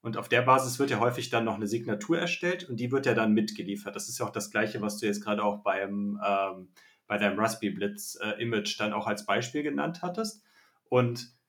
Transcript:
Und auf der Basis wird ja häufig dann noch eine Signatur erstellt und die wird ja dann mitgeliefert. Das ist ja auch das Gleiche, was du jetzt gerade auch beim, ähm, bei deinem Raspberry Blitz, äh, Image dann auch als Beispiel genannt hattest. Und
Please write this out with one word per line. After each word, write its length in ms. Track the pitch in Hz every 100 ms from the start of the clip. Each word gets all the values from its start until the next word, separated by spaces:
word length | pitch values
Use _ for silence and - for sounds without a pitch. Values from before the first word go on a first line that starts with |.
Und 160 | 117 113
auf 120 | 104
der 140 | 120
Basis 360 | 123 131 127 120
wird 120 | 139
ja 100 | 110
häufig 300 | 120 123 113
dann 140 | 117
noch 120 | 113 104
eine 100 | 107
Signatur 520 | 117 120 104 - 165
erstellt 500 | 175 - 175 185 -
und 100 | 113
die 140 | 123
wird 140 | 135 135
ja 80 |
dann 180 | 110 110
mitgeliefert. 640 | 107 107 - 185 101 - -
Das 120 | -
ist 100 | -
ja 80 | 110
auch 40 |
das 200 | 110 104
Gleiche, 300 | 110 110 -
was 180 | 104 104
du 80 | 110
jetzt 180 | 104
gerade 180 | 107 107
auch 200 | 107 101
beim, 560 | - 95 98 101 101 104
ähm, 440 | 101 98 98 92 92 - - _ _
bei 100 | 104
deinem 200 | 104 98
Raspberry 340 | 110 - 104
Blitz, 440 | 87 101 104 - -
äh, 180 | 107 104
Image 380 | 120 110 101 -
dann 140 | 107
auch 140 | 104 107
als 200 | 104 -
Beispiel 360 | 104 123 151
genannt 380 | 147 143 151 170
hattest. 420 | 180 180 220 - _ _ _ _ _
Und 460 | 123 120 117 - _